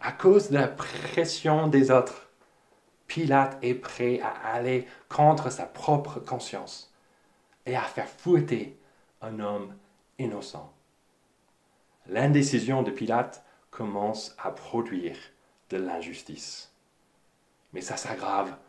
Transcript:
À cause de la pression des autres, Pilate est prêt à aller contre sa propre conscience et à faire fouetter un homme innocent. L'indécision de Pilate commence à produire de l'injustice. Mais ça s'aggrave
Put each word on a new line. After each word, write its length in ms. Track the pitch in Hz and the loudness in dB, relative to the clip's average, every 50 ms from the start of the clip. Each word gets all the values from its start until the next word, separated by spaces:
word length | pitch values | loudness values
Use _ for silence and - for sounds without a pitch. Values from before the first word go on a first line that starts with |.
À 120 | - - | -8 -8
cause 360 | - - - 185 202 202 202 - | -2 4 6 8 8 8 6 4
de 60 | 143 | 2
la 140 | 143 131 123 | 2 2 0
pression 1000 | - - - - - - - - - 170 160 156 - - - 156 151 156 160 | -2 -6 -10 -10 -10 -10 -8 -4 0 0 0 0 -2 -2 2 4 4 4 4
des 240 | 156 139 135 131 131 | 6 6 6 8 8
autres, 400 | 131 127 127 - - - - _ _ _ _ _ _ _ _ _ _ _ _ _ _ _ _ | 8 6 6 4 -4 -12 -18 _ _ _ _ _ _ _ _ _ _ _ _ _ _ _ _
Pilate 520 | - - 165 165 139 139 139 131 135 - - | -8 -4 -2 2 4 6 6 4 4 0 -4
est 140 | - 123 123 | -2 -2 -2
prêt 440 | - - - - - 123 120 123 120 | -2 -6 -10 -6 -2 0 0 0 0
à 100 | - 107 - - - 110 113 | -2 -4 -6 -6 -6 -4 -2
aller 320 | 120 120 127 127 123 127 - - - - - | -2 0 0 0 -2 -2 -6 -14 -20 -18 -4
contre 400 | - - 151 151 156 151 - 127 | 2 6 6 6 6 4 0 -6
sa 160 | - - 87 | -6 -8 -10
propre 540 | - - - - - 151 143 - - - - | -10 -12 -4 0 2 2 2 2 -2 -10 -10
conscience 680 | - - 127 117 - - - 98 90 - - - - - _ _ _ _ _ _ _ _ _ _ _ _ _ _ - | -8 -6 -8 -6 -6 -8 -10 -10 -10 -12 -16 -18 -20 -20 _ _ _ _ _ _ _ _ _ _ _ _ _ _ -6
et 100 | 127 127 | -4 -4
à 60 | 123 | -4
faire 260 | 110 - - 127 107 - | -4 -4 -6 -6 -8 -8
fouetter 720 | - - - 175 175 156 143 - 123 110 104 - - _ _ _ _ _ _ _ _ - | -8 -4 2 4 4 4 4 2 -2 -4 -4 -6 -14 _ _ _ _ _ _ _ _ -14
un 200 | 110 110 110 107 | -12 -10 -8 -6
homme 340 | 104 104 104 101 98 95 98 - _ _ _ _ _ _ _ - | -6 -4 -4 -6 -8 -10 -16 -20 _ _ _ _ _ _ _ -8
innocent. 540 | 131 110 104 101 - - - 76 73 - _ _ _ _ _ _ _ _ _ _ _ _ _ _ _ _ _ _ _ _ _ _ _ _ _ _ _ - | -6 -6 -6 -8 -10 -12 -14 -16 -18 -18 _ _ _ _ _ _ _ _ _ _ _ _ _ _ _ _ _ _ _ _ _ _ _ _ _ _ _ -6
L'indécision 720 | 92 113 131 143 147 143 - - 131 117 107 123 135 131 | -2 2 4 6 6 6 4 4 2 0 0 0 0 0
de 80 | 117 107 | 0 -2
Pilate 540 | 101 - 110 110 113 120 123 - - - _ _ _ _ _ _ | -2 -4 -2 0 0 0 0 -2 -6 -18 _ _ _ _ _ _
commence 640 | - - 113 104 101 101 104 107 110 110 - - - - | -12 -10 -8 -6 -4 -2 -2 -2 -4 -4 -8 -14 -12 -10
à 80 | - 95 | -10 -10
produire 640 | - - - - - 117 117 - 98 - 87 80 - - - - _ _ _ _ _ _ _ - | -10 -10 -10 -6 -4 -4 -4 -4 -4 -6 -6 -8 -10 -12 -18 -20 _ _ _ _ _ _ _ -8
de 80 | 95 | -6
l'injustice. 960 | 95 92 90 85 85 82 85 87 - - - 76 - - - - - - - _ _ _ _ _ _ _ _ _ _ _ _ _ _ _ _ _ _ _ _ - | -6 -4 -4 -6 -8 -8 -10 -14 -16 -16 -16 -16 -14 -14 -14 -16 -16 -18 -20 _ _ _ _ _ _ _ _ _ _ _ _ _ _ _ _ _ _ _ _ -14
Mais 80 | 92 | -12
ça 160 | 90 - - - | -10 -10 -10 -8
s'aggrave 580 | - - 110 - 101 101 98 98 98 95 - - - | -8 -8 -8 -8 -6 -4 -2 -2 -2 -4 -6 -14 -20